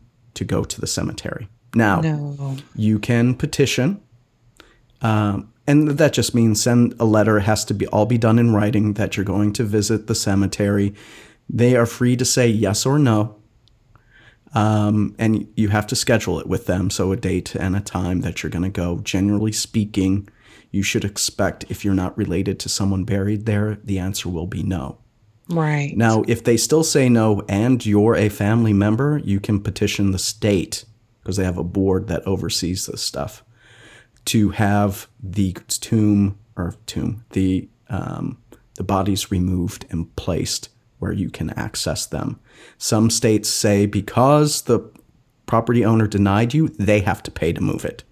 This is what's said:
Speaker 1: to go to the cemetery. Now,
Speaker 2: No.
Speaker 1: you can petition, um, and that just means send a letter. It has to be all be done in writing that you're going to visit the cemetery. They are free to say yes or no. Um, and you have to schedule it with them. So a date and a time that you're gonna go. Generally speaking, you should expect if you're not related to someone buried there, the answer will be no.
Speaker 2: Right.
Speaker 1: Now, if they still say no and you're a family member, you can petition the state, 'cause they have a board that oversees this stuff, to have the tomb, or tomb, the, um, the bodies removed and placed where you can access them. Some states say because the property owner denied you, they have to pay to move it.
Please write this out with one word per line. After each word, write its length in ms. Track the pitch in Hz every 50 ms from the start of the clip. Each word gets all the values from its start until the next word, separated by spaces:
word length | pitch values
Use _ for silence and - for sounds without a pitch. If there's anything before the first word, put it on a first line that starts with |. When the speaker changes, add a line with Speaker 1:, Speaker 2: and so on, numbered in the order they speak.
| - _ _ _ _ _ _
Speaker 1:
to 100 | - -
go 180 | - - - -
to 180 | - - -
the 60 | -
cemetery. 600 | - - - - - 92 - - - - - - - - _ _ _ -
Now, 260 | 113 113 104 - 165 160
Speaker 2:
No. 540 | 160 151 147 147 143 143 139 139 139 135 135 - - _
Speaker 1:
you 240 | 120 110 107 110 104
can 340 | - - 120 117 117 123 127
petition, 680 | - - 147 - - 139 - - - 123 156 202 - - _ _ _ _ _ _ _ _ _ _ _ - _ _ _ _ _ _ _ -
um, 460 | 113 110 107 107 104 98 - - - _ _ _
and 220 | - 143 151 156 151
that 240 | 143 143 160 139 -
just 240 | - 113 - -
means 260 | 120 113 113 107 - -
send 320 | 123 120 120 120 117 - -
a 40 | 117
letter. 320 | 110 107 107 104 110 107 107
It 40 | 95
has 180 | 113 110 104 -
to 100 | - 104
be 140 | 98 98 -
all 180 | - 104 107
be 100 | 117 123
done 220 | 117 117 113 110 117
in 140 | 120 117 110
writing 380 | 101 107 104 123 139 110 104 101
that 240 | 107 101 98 -
you're 80 | - 95
going 280 | 92 90 101 104 107 104
to 100 | - 120
visit 420 | 101 107 107 101 - 113 104 107
the 80 | - 113
cemetery. 800 | - - 107 95 98 98 92 - - 104 101 101 101 101 101 101 - - - - - - - _ _ _ -
They 240 | - 113 120 123 127
are 100 | 120 117
free 280 | 117 - - 123 123 127
to 80 | 123 127
say 220 | - - 135 123
yes 400 | 117 110 107 107 95 104 - -
or 100 | 131 139 151
no. 340 | 147 123 110 104 107 110 - - _ _ _ _ _ _ _ _ _ _ _ _ _ _ _ - - - _ _ _ _ -
Um, 640 | 117 107 107 107 107 104 104 107 107 104 101 101 -
and 300 | 113 110 110 104 - - -
you 120 | - 110 101
have 180 | 101 107 101 -
to 80 | 131
schedule 420 | - - - 120 107 - - 87 78
it 80 | -
with 200 | - 92 - -
them. 240 | - 90 95 92 101
So 200 | - - 90 92 95
a 40 |
date 380 | - - 92 92 92 90 - -
and 180 | - 87 95 90
a 60 | 101
time 400 | 101 - - 92 92 90 92 87
that 220 | - 85 85 - -
you're 80 | 78
gonna 180 | - 85 90 92
go. 300 | 95 95 87 87 87 85 104
Generally 500 | - - 95 95 101 104 101 110 110 107
speaking, 760 | - - - - 117 104 104 - 101 95 95 95 98 101 - _ _ _ - - - _ _
you 120 | - 101 98
should 220 | - - 117 -
expect 600 | 98 - - - - - - 101 87 80 - - -
if 160 | - - -
you're 100 | 101 95
not 220 | 92 90 - -
related 420 | - 104 95 90 90 98 101 98 -
to 80 | - 98
someone 360 | - - 101 98 98 95 92
buried 420 | 104 98 101 95 101 107 104 107
there, 320 | 117 107 101 104 107 104 104 -
the 140 | - 98 95
answer 300 | 90 95 101 - - 90
will 180 | 90 82 82
be 160 | 95 - 87 -
no. 360 | - 92 85 67 69 - - _ _ _ _ _ _ _ _ _ -
Speaker 2:
Right. 440 | 175 165 156 151 151 147 143 143 -
Speaker 1:
Now, 260 | 95 117 113 110 110 - -
if 160 | 117 113 -
they 120 | - 117
still 280 | 117 - - 151 160 160
say 240 | - - 151 131 127
no 340 | 120 117 110 110 104 98 - -
and 360 | 101 98 113 127 131 120 -
you're 300 | 110 104 104 104 113 113
a 120 | - 110 107
family 440 | 104 - 107 101 113 120 117 110 104
member, 480 | 98 101 107 110 113 135 147 151 147 -
you 160 | - 98 101
can 200 | - - 107 101
petition 500 | 101 101 95 - 104 104 - - 101 98 95
the 60 | 92
state, 680 | - - - - - 107 101 87 - - - - - - _ _ _ _ _ _ _
'cause 120 | - 92
they 80 | 101 95
have 140 | 90 87 87
a 60 | 85
board 420 | 90 90 101 95 98 92 92 95 113
that 180 | 90 - -
oversees 600 | 95 95 - - - - - 92 82 92 95 -
this 160 | - - - -
stuff, 400 | - - 69 71 - - - _ _ _ _ _ _ - - - - - - - _ _ _ _
to 240 | - - 113 104 98
have 560 | 101 - 110 98 101 104 104 101 98 - - - _ _ -
the 340 | 95 85 104 98 95 90 - - -
tomb, 680 | - - - - 120 110 107 104 104 101 101 98 98 - - _ _
or 180 | - 87 87 - - _
tomb, 380 | - - - - - - - - _
the, 380 | - 95 95 92 92 92 92 - _ _ _ -
um, 480 | - 92 87 87 85 82 85 85 - - _ _ - _ _ _ _
the 80 | - 92
bodies 460 | 92 101 95 95 101 98 101 - -
removed 540 | 101 90 90 92 90 90 87 98 - - - -
and 240 | - 82 82 - _
placed 540 | - - - 85 - - - - - - - _ _ _ _ _ _
where 140 | - 92 90
you 160 | 101 92 -
can 220 | - - 80 -
access 560 | - - 110 - - - - - 76 - -
them. 320 | - - 71 - - - - _ _ _ - - - - _
Some 320 | - - 117 107 110 113
states 380 | 113 - - 113 110 104 - -
say 340 | - - - 107 104 101 104
because 760 | 104 101 101 95 - - 117 123 135 147 151 151 147 147 - -
the 180 | - 120 101 - - - - _ _ _ _ _ _ _ _ _
property 400 | - - 113 113 - 120 120 120
owner 220 | 113 113 113 110
denied 480 | 104 - 101 101 98 98 104 120 120 143
you, 140 | 156 160 - - -
they 220 | 101 95 104 104
have 220 | 92 101 92 - -
to 60 | -
pay 220 | - - 80 82 85
to 80 | -
move 240 | 92 101 95 - -
it. 180 | 82 - - - _